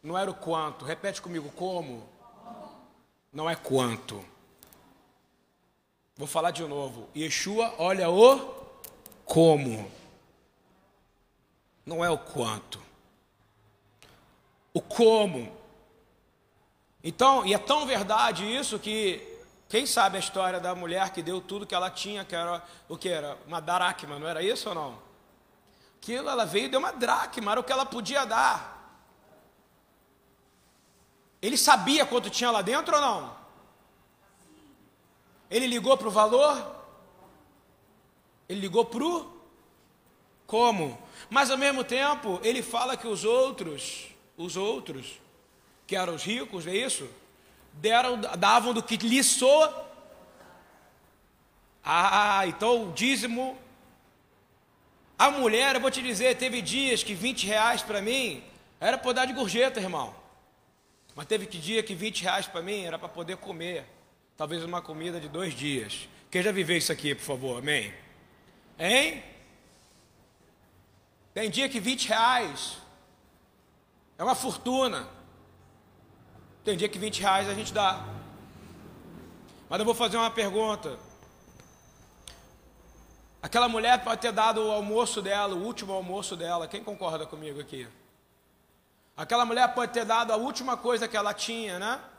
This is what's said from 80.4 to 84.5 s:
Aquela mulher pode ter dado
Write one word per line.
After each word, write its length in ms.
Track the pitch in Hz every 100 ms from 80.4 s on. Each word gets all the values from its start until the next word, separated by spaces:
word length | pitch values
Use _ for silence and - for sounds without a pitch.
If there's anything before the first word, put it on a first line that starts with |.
| 202 196 220 208 160 120 - - - - - - - - - - - - - - - - - - - - - - - _
Aquela 260 | 156 240 240
mulher 340 | 220 226 247
pode 160 | 226 226
ter 100 | 240
dado 320 | 214 220